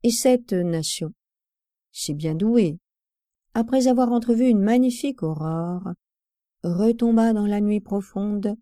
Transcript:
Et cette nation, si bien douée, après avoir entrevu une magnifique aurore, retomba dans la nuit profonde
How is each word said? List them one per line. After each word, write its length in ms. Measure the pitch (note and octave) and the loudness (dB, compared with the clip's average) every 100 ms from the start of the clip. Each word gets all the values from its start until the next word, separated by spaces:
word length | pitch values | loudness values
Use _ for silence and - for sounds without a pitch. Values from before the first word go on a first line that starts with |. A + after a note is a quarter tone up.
Et 80 | A#3+ | 0
cette 440 | A#3 C4 B3 A#3+ | 2 2 2 0
nation, 580 | F#3 F3 E3 D#3+ - D#3+ - _ _ _ _ _ _ _ | -2 -2 -2 -4 -8 -10 -12 _ _ _ _ _ _ _
si 220 | - - | -12 -8
bien 200 | D3 D#3+ | -6 -4
douée, 440 | D#3+ G#3 A#3+ F3+ D#3+ _ _ _ _ _ _ _ | -2 2 4 2 -2 _ _ _ _ _ _ _
après 320 | A3+ A#3 C4 B3+ | -4 0 2 2
avoir 240 | B3 B3 | 2 2
entrevu 380 | A#3+ A#3 A3+ B3+ | 0 0 2 4
une 160 | G#3+ | 4
magnifique 580 | G3+ B3 B3+ A#3+ D4 B3+ | 4 2 2 0 -6 -4
aurore, 680 | D#3+ D#3 D#3 E3 E3+ F3+ F#3 F3 _ _ _ _ _ _ | -6 -6 -6 -6 -6 -8 -10 -14 _ _ _ _ _ _
retomba 680 | F3 F3 A3 A#3 A#3 A3+ A3+ | -4 0 0 2 2 4 4
dans 140 | G#3+ G#3 | 2 0
la 140 | G#3 | 0
nuit 200 | G#3 G#3 | 0 -2
profonde 760 | G3+ G3+ G3 G3 G#3 G#3 G3+ G#3+ | -2 -6 -6 -6 -4 -4 -4 -8